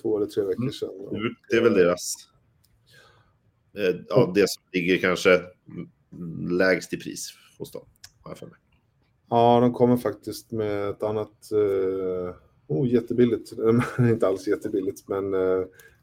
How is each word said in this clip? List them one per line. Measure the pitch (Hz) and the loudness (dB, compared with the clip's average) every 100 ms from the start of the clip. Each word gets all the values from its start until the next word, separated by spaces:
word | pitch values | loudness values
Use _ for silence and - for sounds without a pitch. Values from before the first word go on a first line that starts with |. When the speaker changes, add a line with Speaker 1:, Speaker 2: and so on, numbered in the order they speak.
Speaker 1:
två | 110 104 | -2 -2
eller | 101 | -2
tre | 110 | -2
veckor | 98 107 | -4 -4
Speaker 2:
Mm. | 123 | -6
Speaker 1:
sedan. | - 101 95 101 101 117 - - | -6 -10 -10 -10 -6 -6 -8 -2
Speaker 2:
Det | 117 | 2
är | |
väl | 113 | 4
deras, | 101 87 90 - - - _ _ _ _ _ _ - _ _ _ _ _ _ _ 98 | 4 4 2 -6 -12 -14 _ _ _ _ _ _ -20 _ _ _ _ _ _ _ -4
eh, | 95 87 - | -2 -2 0
ja, | 202 | 2
Speaker 1:
Och | 90 | 4
Speaker 2:
det | 98 92 | 4 2
som | - _ | 0 _
ligger | 92 85 87 | -4 0 2
kanske | 92 87 95 87 - - - 85 85 _ _ - 85 85 87 | 2 2 4 4 2 -18 -18 -16 -16 _ _ -16 -12 -8 -4
lägst | 87 92 92 - | 0 2 0 -2
i | 85 | -10
pris | - - - - _ - | -10 -12 -14 -18 _ -18
hos | - | -16
dem, | - - _ - _ | -16 -20 _ -20 _
har | - | -18
jag | - | -18
för | - | -18
mig. | - _ _ _ _ _ _ _ | -20 _ _ _ _ _ _ _
Speaker 1:
Ja, | 117 120 120 | 4 6 6
de | 123 | 4
kommer | 123 123 123 | 4 2 2
faktiskt | 107 - 107 104 - | 0 -6 -10 -12 -10
med | 113 107 101 101 | -6 -4 -4 -6
ett | - | -4
annat, | 107 107 104 _ - | -4 -4 -6 _ -4
eh, | 107 104 95 95 95 92 92 90 - _ _ - | 0 0 0 -2 -4 -4 -6 -8 -12 _ _ -6
oh, | 151 123 | -2 2
jättebilligt. | 120 - 123 123 107 - - 110 120 | 0 0 2 2 2 -6 -2 2 2
<laughs> | - - | 2 2
Inte | 120 110 95 | 2 4 0
alls | 95 104 | 0 -2
jättebilligt, | 95 107 104 95 - - | -4 -2 -4 -4 -8 -6
men, | 98 98 | -4 -2
eh, | 95 95 92 90 - - _ | 0 0 0 -2 -10 -20 _